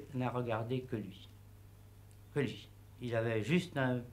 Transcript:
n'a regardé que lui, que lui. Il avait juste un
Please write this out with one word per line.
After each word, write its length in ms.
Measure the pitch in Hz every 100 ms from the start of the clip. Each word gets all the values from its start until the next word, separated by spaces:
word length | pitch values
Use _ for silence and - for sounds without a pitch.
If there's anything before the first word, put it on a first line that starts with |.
| -
n'a 160 | 127 123
regardé 520 | 120 117 110 117 127
que 140 | 127 113
lui, 320 | 92 - - - - - - - - - - - - 147
que 40 |
lui. 260 | 120 - - - - -
Il 140 | 123 117
avait 280 | 113 110
juste 320 | 104 175 180 139
un 240 | 127 123 113